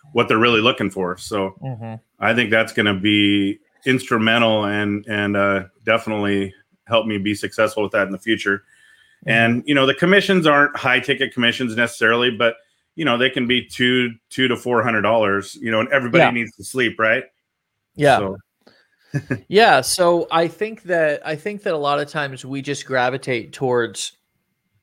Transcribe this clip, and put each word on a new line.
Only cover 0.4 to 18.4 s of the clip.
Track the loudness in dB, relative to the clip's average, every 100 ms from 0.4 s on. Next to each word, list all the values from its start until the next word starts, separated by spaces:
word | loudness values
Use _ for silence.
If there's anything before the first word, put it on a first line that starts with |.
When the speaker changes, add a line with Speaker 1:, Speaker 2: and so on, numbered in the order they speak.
| 4 4
Speaker 1:
looking | 2 0 -4
for. | -4 -6 -6
So | -8 -6 -6 -8
Speaker 2:
Mm-hmm. | -12 -12 -12 -16 -18 _
Speaker 1:
I | -2
think | 0 2
that's | 2 0
gonna | 0 0
be | 2 2 4 4 2 0 -4 _ _ -2
instrumental | -2 0 0 2 2 4 2 0
and, | -2 -2 -4 -4
and, | -4 -2
uh, | 0 0 0 -4 _
definitely | 0 0 0 -4 0 0 -2 -8 _ _ _
help | 0 0
me | -2
be | -2
successful | -4 -6 -2 -2 0
with | -2
that | -2 -2
in |
the | -4
future. | -4 -2 0 -4 -6 _ _ _ _ _ -2
Speaker 2:
Mm-hmm. |
Speaker 1:
And, | 2 2 0 0
you |
know, | 2 2
the |
commissions | 2 2 2 4 2 4
aren't | 4 2 0
high | 0 0
ticket | 0 -2 -2
commissions | 0 0 0 -4
necessarily, | -2 -2 0 0 2 0
but, | 0 -2 -2 _ _ _ -6
you | -2
know, | 0
they | 0
can | 0 -2
be | -2
two, | -4 -2 0 2 -2 -6 _
two | -2 0
to | 0
four | -2 -2
hundred | 0 0
dollars, | 2 2 2 0 -4
you | -10 -4
know, | -2
and | 0
everybody | -2 0 2
Speaker 2:
Yeah. | 2
Speaker 1:
needs | 2 -6 -10
to |
sleep, | -10 -2 -2 0
right? | 0 0 -4 _ _ _ _ _ _
Speaker 2:
Yeah. | -2 2 2
Speaker 1:
So. | 0 -8